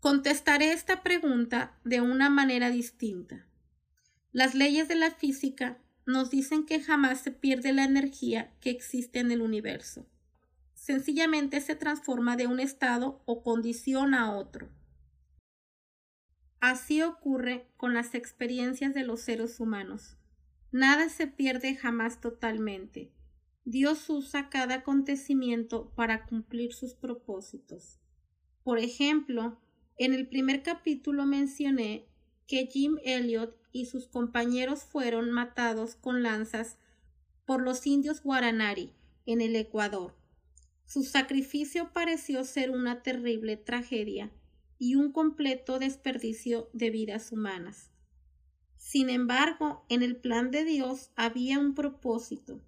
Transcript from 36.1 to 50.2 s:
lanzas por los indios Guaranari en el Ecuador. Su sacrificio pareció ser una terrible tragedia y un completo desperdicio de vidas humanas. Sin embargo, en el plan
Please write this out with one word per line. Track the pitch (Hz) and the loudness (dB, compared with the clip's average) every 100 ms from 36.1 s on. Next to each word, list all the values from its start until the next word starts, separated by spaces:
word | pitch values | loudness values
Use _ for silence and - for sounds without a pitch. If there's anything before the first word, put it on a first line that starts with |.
| 247 | 0
lanzas | 233 214 220 220 233 - _ _ _ _ _ _ | 0 0 -4 -6 -8 -12 _ _ _ _ _ _
por | - 254 | -2 0
los | 254 254 285 | 0 -2 2
indios | 285 285 302 | 2 2 -2
Guaranari | 277 262 240 226 214 196 - _ _ _ - | 0 2 2 2 0 -2 -8 _ _ _ -2
en | 233 | 0
el | 226 226 | 2 0
Ecuador. | 220 214 208 196 180 - _ _ _ - _ _ - | -2 -2 -2 -2 -8 -14 _ _ _ -20 _ _ -6
Su | 285 | -4
sacrificio | 262 277 262 269 269 285 294 349 339 | 0 0 2 -2 -2 -4 -4 -4 -4
pareció | 339 339 320 - 262 | -2 0 -2 -2 -4
ser | 262 - 262 | -2 -2 -2
una | 254 247 240 | 0 -2 -4
terrible | - 247 240 220 220 214 | -4 -4 -2 -2 -2 -6
tragedia | - 240 240 233 214 - 208 - _ _ _ _ | -4 -6 -4 -4 -4 -6 -8 -14 _ _ _ _
y | 247 | 2
un | 269 285 | 4 4
completo | 294 311 302 285 254 - 254 | 4 2 2 -2 -2 -2 -2
desperdicio | 269 269 269 247 233 220 240 233 226 | -2 -2 -4 -4 -4 -4 -2 -2 -2
de | 233 226 | -2 -2
vidas | 220 214 208 - | 0 -4 -6 -6
humanas. | 220 208 185 175 - - _ _ _ _ _ _ _ _ - | -6 -4 -6 -10 -16 -20 _ _ _ _ _ _ _ _ -20
Sin | - 285 262 | -2 2 2
embargo, | 247 240 254 302 320 302 - _ | 2 2 4 2 2 -4 -4 _
en | 240 | 0
el | 247 | 2
plan | 247 | 0